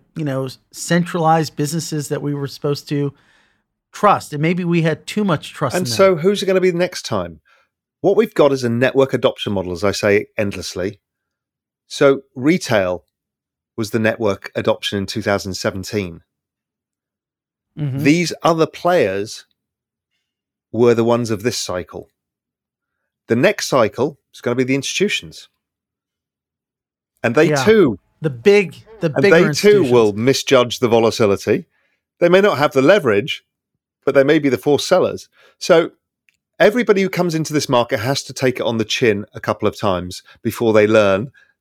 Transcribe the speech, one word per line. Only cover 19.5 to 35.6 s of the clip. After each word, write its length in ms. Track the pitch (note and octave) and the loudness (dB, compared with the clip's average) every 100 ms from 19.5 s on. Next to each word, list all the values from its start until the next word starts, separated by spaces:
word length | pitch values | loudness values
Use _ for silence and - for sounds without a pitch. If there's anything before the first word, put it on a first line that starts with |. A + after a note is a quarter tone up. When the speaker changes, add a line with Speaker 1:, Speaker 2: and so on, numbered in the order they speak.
| _ _ _ _ _ _ _ _ _ _ _ _ | _ _ _ _ _ _ _ _ _ _ _ _
Speaker 2:
were 220 | A2 A#2+ | 2 4
the 100 | A#2 | 4
ones 260 | A2+ A#2+ A2+ | 2 0 -2
of 120 | G#2+ | -4
this 140 | A#2 - | -4 -6
cycle. 520 | - F2+ E2+ F2 - _ _ _ _ _ _ _ _ _ _ _ - | -6 -8 -10 -16 -18 _ _ _ _ _ _ _ _ _ _ _ -4
The 80 | A2+ | 0
next 320 | F#3 - - | 0 -2 -2
cycle 520 | C3+ G#2+ - D3 C#3+ _ | 0 0 -2 -6 -6 _
is 80 | - | -10
gonna 140 | A#2+ B2 | -4 -2
be 80 | |
the 120 | B2+ C#3 | -2 -2
institutions. 760 | C3+ - F#3 - D#2+ - - _ _ _ _ _ _ _ _ _ _ _ _ _ _ _ _ _ | -4 -4 -4 -4 -10 -20 -20 _ _ _ _ _ _ _ _ _ _ _ _ _ _ _ _ _
And 120 | A#2+ A#2+ | 0 2
they 140 | D3+ | 2
Speaker 1:
Yeah. 140 | C#3+ | 2
Speaker 2:
too 360 | G3+ A3 D3+ G#2 _ _ | 4 4 4 0 _ _
Speaker 1:
The 80 | D#3 | -8
big, 460 | A#2+ G3+ G#3 E3+ - - - | -2 2 2 2 -8 -20 -6
the 80 | E3 | -4
Speaker 2:
and 80 | C3 | 0
Speaker 1:
bigger 140 | G3+ | 4
Speaker 2:
they 120 | E3 | 4
too 60 | D#3 | 4
Speaker 1:
institutions. 440 | C#3+ G3+ C#3 C3+ | 2 4 4 4
Speaker 2:
will 220 | A#2+ G#2+ | 4 4
misjudge 640 | G2+ B2 C3 - C3 A#2+ - | 2 0 0 2 2 2 0
the 80 | A#2 | 2
volatility. 800 | A2+ A2+ - G#2 F#2+ - C3+ - _ _ _ _ - | 2 2 2 0 0 0 -2 -4 _ _ _ _ -2
They 100 | F3 | 0
may 120 | F#3 | 2
not 160 | G3+ C3 | 2 2
have 160 | D3+ | 0
the 80 | C3+ | 2
leverage, 640 | C#3 G3+ C#3 G2+ C#3 - _ _ _ _ _ _ - | 4 4 2 0 -2 -8 _ _ _ _ _ _ 0
but 80 | C3+ | 2
they 80 | |
may 160 | C3+ D#3+ | 4 2
be 100 | C#3+ | 2
the 80 | B2 | 0
forced 300 | D3 C3+ - | 0 0 2
sellers. 420 | F#3 A2 G2 - _ _ | 0 0 -4 -14 _ _
So 340 | _ | _